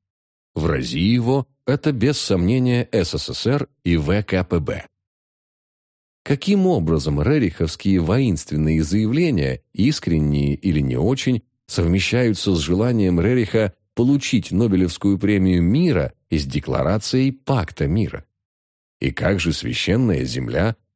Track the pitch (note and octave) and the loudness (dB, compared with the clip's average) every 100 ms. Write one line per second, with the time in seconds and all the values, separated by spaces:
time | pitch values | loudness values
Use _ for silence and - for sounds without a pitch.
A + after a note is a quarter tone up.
0 | _ _ _ _ _ - D#2+ C#2 B1+ F2 | _ _ _ _ _ -4 -2 -2 -4 -2
1 | G2 B2 A#2 C3+ - _ - C#3 D3+ B2+ | 0 2 0 -2 -4 _ -4 -2 -2 0
2 | C3 C#3+ - F#2+ F2+ B2+ B2 B2 B2 A2 | 0 0 0 0 2 2 2 0 0 -2
3 | E2+ E2 - - A2+ C#3+ - _ F2 E2 | -2 -4 -6 -4 -2 -2 -4 _ -2 0
4 | C#2+ G2+ G#2 F#2 F2+ F2 C#2+ - - _ | 0 -2 0 -2 0 -2 -4 -8 -12 _
5 | _ _ _ _ _ _ _ _ _ _ | _ _ _ _ _ _ _ _ _ _
6 | _ _ - C#3+ F#3+ G3+ F#3 C3+ E2 D#2+ | _ _ -4 -2 2 2 2 2 2 0
7 | D2 D2 G2 D3+ F#2 - E2 - G2 F#2 | 0 0 0 2 0 -2 -6 -2 0 2
8 | E2 B2 B2+ D#2 - D2+ D#2 D#2+ D2+ G2+ | 2 2 2 -2 -4 -2 2 2 0 0
9 | A2 C#3+ F3 F#2+ C2+ B1+ _ - B2 D3+ | 0 0 0 0 -2 -4 _ 0 0 0
10 | - D#2+ D2 C#2+ C#2+ C#2 F#2+ D2+ C2+ B1 | 0 0 2 0 0 -2 0 0 0 0
11 | F#2+ C3+ C3 A#2+ _ _ - - E2+ F#2 | 0 0 0 -2 _ _ -8 -2 0 2
12 | - A#2+ A#2+ G2 G2+ E2+ D2 F#2 A#2+ A2+ | 0 2 2 0 0 0 0 0 2 2
13 | F#2+ F2 G2 B2+ G#2 A2+ G2+ - _ - | 2 2 2 2 2 0 0 -4 _ -2
14 | B2+ C#3+ - A#2+ - F#2+ A#2 F#2 F2+ - | 2 2 0 -2 0 0 2 2 0 0
15 | G2+ G2 G2+ G2+ F#2 F2+ E2+ C#3+ F3+ F#2 | 0 0 2 2 2 4 2 2 2 2
16 | C2+ _ - E2 C2+ D2+ - C2 C#2 G#2 | -2 _ -4 -4 -2 -6 -2 -2 0 0
17 | - C3 C3+ C3+ - C3 D#2+ - D2 G#2 | 0 0 0 -2 -2 -2 -2 -4 -2 0
18 | D#2 - - _ _ _ _ _ _ - | -2 -6 -16 _ _ _ _ _ _ -6
19 | C2+ - G2 G2 E2 D2+ A#1+ A#1+ - A2+ | -6 -2 -2 0 0 -4 -4 -4 -2 0
20 | A#2+ C#2+ B1 B1 A1+ C#2 A2 - _ | 2 0 -2 -4 -4 -2 -2 -4 _